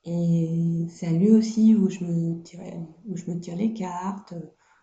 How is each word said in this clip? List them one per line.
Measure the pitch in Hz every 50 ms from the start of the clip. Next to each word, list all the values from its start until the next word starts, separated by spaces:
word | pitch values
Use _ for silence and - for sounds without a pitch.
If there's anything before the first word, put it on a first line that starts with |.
| _
Et | 170 170 170 170 170 170 165 165 160 165 165 170 170 170 165 165 170
c'est | - - 175 170
un |
lieu | 165 165 196 214 220
aussi | 220 220 - - 220 220 220 220
où | 202 190 185
je | - - 175
me | 170 170 170 165 165 170 170
tirais, | - - - 170 180 165 170 170 165 - - _ _
où | 220 175
je | 170 - 175
me | 175 170
tire | - 175 170
les | 180 214 226 -
cartes, | - 185 180 175 185 185 196 196 - - -
euh, | 175 170 156 - _ _ _ _ _ _